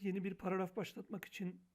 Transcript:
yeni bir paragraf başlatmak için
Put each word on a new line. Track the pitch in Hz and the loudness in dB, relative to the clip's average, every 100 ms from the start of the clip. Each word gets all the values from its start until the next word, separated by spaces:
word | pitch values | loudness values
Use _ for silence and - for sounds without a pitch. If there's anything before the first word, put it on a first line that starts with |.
yeni | 196 190 | 0 2
bir | 190 | 0
paragraf | 185 185 185 180 - | 0 2 4 2 0
başlatmak | 175 - - 196 - | -2 -4 -6 -6 -6
için | - 180 180 - | -4 -4 -4 -10